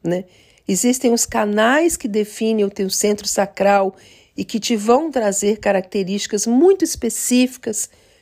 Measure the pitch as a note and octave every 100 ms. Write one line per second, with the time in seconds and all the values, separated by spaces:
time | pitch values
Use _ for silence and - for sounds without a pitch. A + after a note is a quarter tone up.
0 | E3+ F3+ F#3+ _ _ _ - F#3+ B3 B3
1 | A#3+ A#3 - A3+ G#3 G#3 A3+ D4 E4+ -
2 | A3+ G#3+ G#3 - A3 A3 G3 G3+ F#3+ -
3 | G#3 G#3 - - G3 - G3 G3+ G3 -
4 | - - _ - G3 A3 - A3 G#3+ B3+
5 | E4 C4 G#3 G3 G3+ G#3+ G#3 G3 F#3 G3+
6 | F#3 G3 - G#3 A#3 B3 F4+ F#4+ D#4 -
7 | A3+ - - B3 B3+ - A3+ G#3 - _
8 | _ _